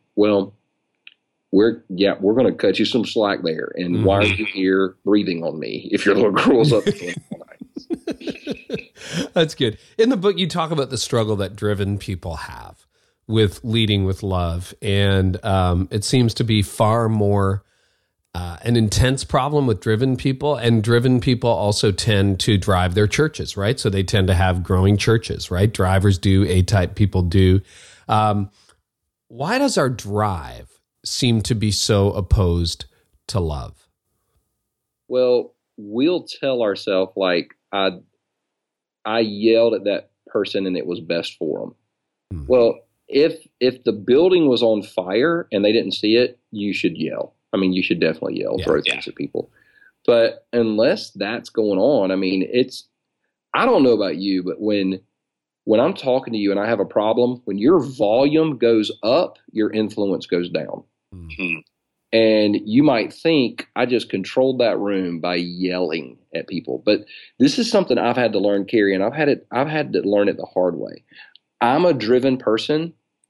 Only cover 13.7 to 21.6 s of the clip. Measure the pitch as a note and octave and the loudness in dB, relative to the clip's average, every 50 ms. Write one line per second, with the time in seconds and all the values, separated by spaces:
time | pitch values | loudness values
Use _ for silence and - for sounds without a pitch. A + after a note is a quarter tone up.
13.7 | A2 A#2 A2+ G#2 G#2+ G2+ G2 F#2 F#2+ - - G2 F#2+ F2+ F2 E2+ E2 E2+ F2 - | 0 0 2 2 2 0 0 0 -2 -4 -4 -4 -2 -2 -2 -2 -4 -6 -8 -12
14.7 | - _ - G#2+ G2 G2+ G2+ G2 G2 F#2+ F#2+ F#2+ F2+ - - A2 G2 F#2+ F#2 F2+ | -16 _ -6 -2 0 0 2 2 2 2 2 0 0 -2 -4 0 0 2 2 2
15.7 | F2+ E2+ F#2+ - - A2 G2 - - C3 B2 A#2 - - B2 G#2+ A2 G#2+ G2 - | 2 0 -2 -2 -4 -4 -2 0 2 2 2 2 0 -2 -2 0 2 2 0 0
16.7 | - - A2+ G#2+ A2 A#2 A#2 A2 A2 G#2+ G#2 G2+ G2+ G2+ G2 G2 G2 G2+ - _ | 0 0 2 2 2 2 2 0 0 0 0 2 2 2 2 0 -2 -4 -6 _
17.7 | _ _ _ _ _ _ _ _ _ _ _ _ _ E2+ F2 F2 F2 - - A2+ | _ _ _ _ _ _ _ _ _ _ _ _ _ -10 -10 -10 -12 -8 -2 0
18.7 | A#2+ A#2 A2+ G#2 - - C3 B2+ C3+ C#3 - - - C#3+ B2+ C#3+ D3+ D3 C#3 B2 | 2 2 2 2 2 2 2 2 0 -2 -6 -2 -2 -2 0 0 0 0 0 0
19.7 | A2 F#2 - A2+ A2 G#2+ C3 C3 C3 B2 - C3+ C3 C3 C#3 D3 D3 B2 A2 A#2 | -2 -2 0 -2 0 0 2 0 0 0 0 -2 -2 0 -2 -2 -2 0 2 2
20.7 | A#2 A2+ G#2 A#2 A#2 A#2+ A#2+ C3 B2+ B2 - C3 B2+ A2+ - A#2+ A2+ D#2 | 2 2 4 4 2 4 4 4 2 2 2 0 0 0 2 0 0 2